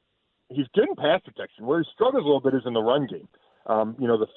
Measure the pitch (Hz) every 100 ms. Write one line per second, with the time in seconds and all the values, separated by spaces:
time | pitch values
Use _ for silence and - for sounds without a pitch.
0 | _ _ _ _ - 135 131 196 302 -
1 | 147 135 - 104 - - 113 165 151 -
2 | 240 269 147 135 131 131 123 113 110 147
3 | 120 85 - _ _ _ - 110 110 117
4 | 120 113 107